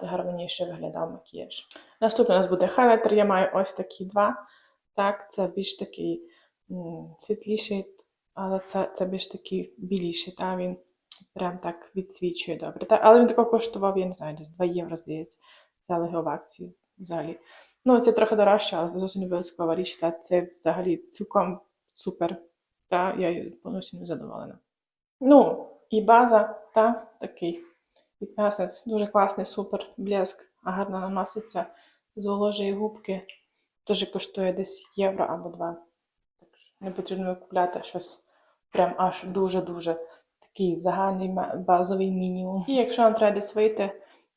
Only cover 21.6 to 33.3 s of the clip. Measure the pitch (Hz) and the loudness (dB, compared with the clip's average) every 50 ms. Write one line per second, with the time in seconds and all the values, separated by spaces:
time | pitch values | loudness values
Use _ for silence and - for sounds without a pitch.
21.6 | - _ _ _ _ _ _ - - 190 185 - 170 170 - 170 - _ _ _ | -12 _ _ _ _ _ _ -12 -8 -8 -4 -4 -4 -4 -4 -6 -14 _ _ _
22.6 | _ _ _ _ _ - 185 175 185 190 - - 185 170 175 170 - - 170 - | _ _ _ _ _ -4 -2 0 0 0 -2 -2 -2 -2 -2 -4 -6 -10 -14 -16
23.6 | - 185 196 185 180 - - 175 175 175 156 - - - 110 - - - - - | -12 -10 -10 -10 -10 -12 -14 -14 -12 -10 -10 -10 -10 -12 -12 -12 -14 -14 -16 -20
24.6 | _ _ _ _ _ _ _ _ _ _ _ - 262 262 294 269 220 165 - - | _ _ _ _ _ _ _ _ _ _ _ 2 6 10 10 10 10 8 2 -4
25.6 | - - - _ _ _ 226 214 196 208 233 240 247 233 226 208 214 - - - | -8 -14 -18 _ _ _ -2 2 6 8 8 8 8 8 6 6 4 2 -2 -10
26.6 | - - - 220 220 233 240 - - - _ - 190 185 - - 175 170 170 - | -12 -2 2 4 4 4 2 0 -6 -14 _ -14 -14 -14 -10 -6 -6 -6 -6 -6
27.6 | - - _ _ _ _ _ _ _ _ _ - 202 - - - 208 202 208 - | -10 -20 _ _ _ _ _ _ _ _ _ -16 -16 -10 -4 0 0 0 0 -2
28.6 | 185 190 - - - 233 220 214 202 202 - 208 196 202 - 220 214 - - 214 | -4 -6 -8 -10 -8 -4 -2 -2 0 2 2 4 4 2 0 -4 -8 -8 -6 -8
29.6 | 196 - - 190 - - - - 190 202 202 196 185 190 - - - _ _ _ | -6 -4 -6 -6 -8 -8 -12 -8 -4 -2 0 0 0 -2 -4 -10 -20 _ _ _
30.6 | - 190 185 196 196 196 185 190 185 190 190 190 180 - - 214 - - - 180 | -8 -6 -4 -4 -4 -4 -6 -6 -6 -4 -4 -4 -4 -4 -6 -12 -12 -8 -6 -8
31.6 | - - - _ _ _ _ _ _ _ - 214 196 202 202 202 208 208 202 208 | -8 -8 -10 _ _ _ _ _ _ _ -12 -8 -4 -4 -2 0 0 -2 -2 -2
32.6 | 202 196 196 196 214 214 214 - - - 190 185 - - | -4 -4 -4 -2 -4 -6 -6 -8 -8 -8 -8 -8 -8 -14